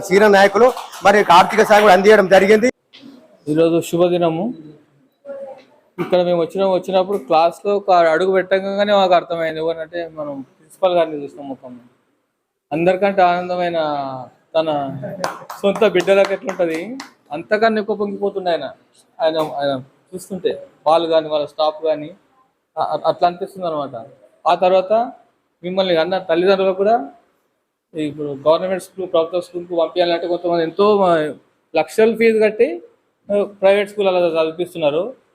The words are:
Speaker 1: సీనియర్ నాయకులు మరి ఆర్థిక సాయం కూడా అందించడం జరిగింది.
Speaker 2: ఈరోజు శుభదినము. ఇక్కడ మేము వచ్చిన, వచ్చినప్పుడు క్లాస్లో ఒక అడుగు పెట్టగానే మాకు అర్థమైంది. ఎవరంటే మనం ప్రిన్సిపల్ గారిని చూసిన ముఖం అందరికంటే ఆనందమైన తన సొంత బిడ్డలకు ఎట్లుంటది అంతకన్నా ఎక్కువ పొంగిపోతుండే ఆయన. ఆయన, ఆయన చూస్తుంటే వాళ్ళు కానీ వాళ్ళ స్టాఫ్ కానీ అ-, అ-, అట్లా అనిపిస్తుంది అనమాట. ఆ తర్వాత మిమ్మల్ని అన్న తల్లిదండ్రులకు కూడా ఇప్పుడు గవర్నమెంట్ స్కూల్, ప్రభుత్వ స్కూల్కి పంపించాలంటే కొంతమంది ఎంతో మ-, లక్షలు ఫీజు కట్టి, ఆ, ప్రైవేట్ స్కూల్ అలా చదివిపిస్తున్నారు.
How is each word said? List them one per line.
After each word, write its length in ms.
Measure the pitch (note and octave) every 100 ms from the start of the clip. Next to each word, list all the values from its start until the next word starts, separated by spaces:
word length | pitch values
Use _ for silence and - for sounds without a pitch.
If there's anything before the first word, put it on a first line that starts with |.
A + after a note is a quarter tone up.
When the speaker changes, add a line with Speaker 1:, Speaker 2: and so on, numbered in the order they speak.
| -
Speaker 1:
సీనియర్ 240 | F#3 G#3+
నాయకులు 360 | G3 G3 G3 B3 - - - F#3
మరి 200 | G#3 F#3+
ఆర్థిక 300 | E3+ F#3+ G#3+
సాయం 180 | G#3 G#3
కూడా 120 | G#3
అందించడం 340 | F#3 G3 G#3+ F#3
జరిగింది. 400 | F#3+ G3 A3 B3 _ _ - - - _ _ -
Speaker 2:
ఈరోజు 300 | D3+ E3 E3
శుభదినము. 720 | D#3+ E3+ F3 F3 E3+ D#3+ A3 - - - _ _ _ _ C#4 C#4 C4+ - _ _ _ -
ఇక్కడ 200 | E3+ F3+
మేము 200 | F3+ F3
వచ్చిన, 240 | F3 F#3+ G3
వచ్చినప్పుడు 520 | F3+ F3+ F#3+ F#3 G3+
క్లాస్లో 540 | - D#3+ E3+ F3 G3+ G3+
ఒక 140 | G3+
అడుగు 400 | F3+ E3 D#3+ F#3+
పెట్టగానే 600 | F#3+ F3+ F#3+ G3 G3 G3+
మాకు 200 | G3+ F#3
అర్థమైంది. 460 | F3 D#3+ E3+ D#3+ D#3
ఎవరంటే 480 | D#3+ E3 D#3+ E3+ E3
మనం 340 | D#3+ D3 C#3
ప్రిన్సిపల్ 520 | B2+ _ D#3+ - F#3
గారిని 300 | F3 D#3+ D3+
చూసిన 180 | C#3 D3
ముఖం 380 | C#3 C3 B2+ B2 A#2+ _ _ _ _ _ _ _ _
అందరికంటే 500 | D#3+ F3 F#3 G3 F#3+
ఆనందమైన 580 | F3+ F3 F3+ F3+ F3 E3 D#3 C#3+ C3+ C3 A#2+ _ _ D#3+
తన 120 | D#3+ D3 C#3 - - - - - - -
సొంత 220 | G3 G3 G#3+
బిడ్డలకు 460 | F3 F3 G3 G3
ఎట్లుంటది 640 | F#3+ - F#3 E3+ D#3+ G3 C4+ - _ _
అంతకన్నా 500 | D3 E3+ G#3 A3+ G#3+
ఎక్కువ 140 | G#3+ G3+
పొంగిపోతుండే 560 | G#3 G3 G3 G3 F3+
ఆయన. 200 | D#3+ C3 - _ _ _ -
ఆయన, 160 | D#3+ D#3+
ఆయన 460 | D3+ C#3+ C#3+ C3+ C3 _ _ F3+
చూస్తుంటే 520 | - F#3 D3 A#2+ - _ D3
వాళ్ళు 200 | E3 E3
కానీ 220 | D#3+ D3+
వాళ్ళ 160 | D3+ C#3+
స్టాఫ్ 380 | - D#3 D#3
కానీ 280 | D#3+ D3+ D3+ F#3+ _ _ _ _ _ -
అ-, 120 | -
అ-, 100 | D3+ D#3+
అట్లా 220 | D#3 F3
అనిపిస్తుంది 400 | F3 F#3+ F#3 F3
అనమాట. 380 | D3+ C3+ B2 A2+ - _ _ D#3
ఆ 80 | F3
తర్వాత 380 | F#3 F#3+ F#3 A3 B3 - _ _ _ _
మిమ్మల్ని 320 | F3 F#3 F#3+ E3
అన్న 200 | E3 F#3
తల్లిదండ్రులకు 600 | F3+ E3 F3+ F#3+ F#3+ F#3
కూడా 160 | G3+ A#3 C4+ - _ _ _ _ _ _ _
ఇప్పుడు 340 | E3 D3+ D3 D3
గవర్నమెంట్ 560 | C#3 D3 E3 F#3 F#3+
స్కూల్, 240 | - F#3+ F3
ప్రభుత్వ 280 | E3 E3 F3+
స్కూల్కి 360 | F3 F3 F3 E3+
పంపించాలంటే 520 | D#3+ F3+ F3 E3+ E3+
కొంతమంది 360 | E3+ F3 E3+
ఎంతో 220 | D#3+ D#3+ G#3 G#3
మ-, 360 | F#3 E3 D3+ A#2+ _ _ _ D#3+
లక్షలు 400 | D#3 - A3+ A3
ఫీజు 240 | A3+ A3
కట్టి, 420 | G#3+ G#3+ C4 F4 - _ _ _ -
ఆ, 120 | G3+ G3 -
ప్రైవేట్ 280 | F#3+ G3+ G3+
స్కూల్ 180 | G#3 G3
అలా 120 | F3+
చదివిపిస్తున్నారు. 920 | F3 D#3+ D#3+ D#3+ F3 F3 D3 D3+ G#3 C4 _